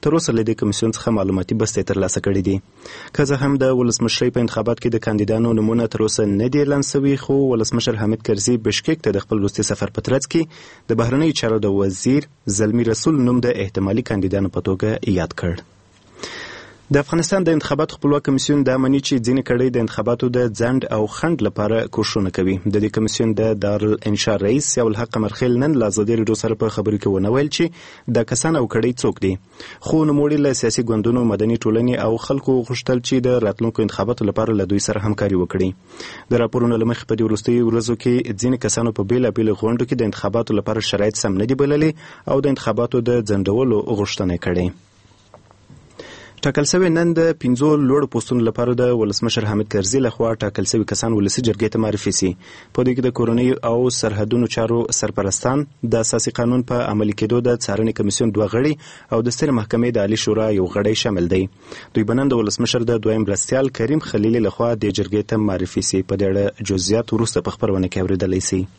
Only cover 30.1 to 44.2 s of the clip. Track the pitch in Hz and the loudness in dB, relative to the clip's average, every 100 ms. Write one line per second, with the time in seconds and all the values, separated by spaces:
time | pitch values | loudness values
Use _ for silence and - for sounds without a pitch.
30.1 | 143 147 151 143 123 117 - 113 110 107 | 2 2 2 0 0 0 0 0 0 2
31.1 | 123 120 101 107 117 117 110 120 123 113 | 2 2 2 0 0 0 2 2 0 0
32.1 | 113 - 139 135 131 117 120 - 127 123 | -2 -2 -4 2 0 0 -6 -2 -2 2
33.1 | 131 123 123 110 98 113 - 107 - 104 | 0 2 2 2 0 -2 0 -2 0 -2
34.1 | 120 104 98 110 107 95 101 - 104 104 | 0 -2 0 0 0 0 -2 0 -4 -2
35.1 | 104 104 95 90 95 92 90 - - - | -2 0 0 0 0 -2 -4 -16 -18 -18
36.1 | - - 117 117 127 120 117 113 117 - | -18 -2 0 2 2 0 2 0 -2 -4
37.1 | 110 110 107 - 120 117 113 113 117 127 | -2 0 0 0 2 2 0 -2 -2 0
38.1 | 120 120 101 123 127 107 - 117 107 101 | 0 -2 -4 -2 -2 -2 -2 -2 -2 0
39.1 | 120 123 104 110 101 110 117 120 127 113 | 0 0 0 0 0 0 0 -2 0 -2
40.1 | - 101 110 117 107 101 110 104 101 104 | -2 -2 -2 0 -2 0 -4 -2 0 0
41.1 | - 113 95 107 131 143 147 156 156 - | 0 -2 0 0 0 2 2 0 -2 -12
42.1 | - - 135 143 131 - 110 120 127 117 | -16 -2 0 0 0 -2 -2 0 0 2
43.1 | 120 107 101 95 107 131 107 - 107 101 | 0 2 0 2 2 2 0 0 -2 -2
44.1 | - | -2